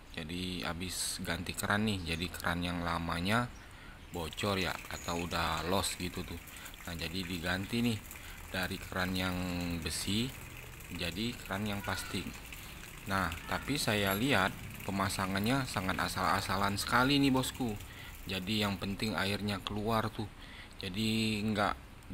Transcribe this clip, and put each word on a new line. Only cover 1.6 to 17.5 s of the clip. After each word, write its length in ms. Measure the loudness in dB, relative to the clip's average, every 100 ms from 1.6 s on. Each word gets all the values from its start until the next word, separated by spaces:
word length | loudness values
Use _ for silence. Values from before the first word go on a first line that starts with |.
| 2 4 4
nih. 260 | 2 0
Jadi 160 | 0 -2
keran 320 | -2 0 2
yang 240 | 2 0 2
lamanya 640 | 0 0 0 4 4 2 -4 -14 -16 -16 -16 -10
bocor 400 | -6 -6 0 2
ya, 160 | 2 2 -2 -6
atau 340 | -6 -2 -2 0
udah 400 | 2 2 2 2
los 320 | 2 2 0
gitu 240 | -2 -2
tuh. 160 | -4 -6 -10 -12 -12 -10 -6
Nah, 80 |
jadi 320 | -4 -2 -2 -2
diganti 560 | -2 0 0 0 2
nih 160 | 2 2 -4 -12 -12 -12 -6
dari 240 | -2 -2 -2
keran 400 | -4 0 2 2
yang 160 | 2 2 0 0 0 -2
besi 480 | -2 -2 0 0 0 -4 -10 -12 -12 -12 -10
jadi 400 | -4 -4 -2 -2 -4
keran 240 | -4 -2 0
yang 160 | -2
plastik. 460 | -2 -2 -2 -4 -4 -8 -10 -12 -12 -12 -12 -10 -2
Nah, 240 | 0 2 -2 -2
tapi 320 | -2 0 0
saya 320 | 4 4 4
lihat 400 | 4 4 6 4 2 -8 -8 -2
pemasangannya 800 | 0 2 2 0 2 2 2 0
sangat 320 | 0 0 2 0
asal-asalan 720 | 2 4 4 2 2 2 2
sekali 400 | 4 6 6 6
nih, 160 | 6
bosku. 400 | 6 2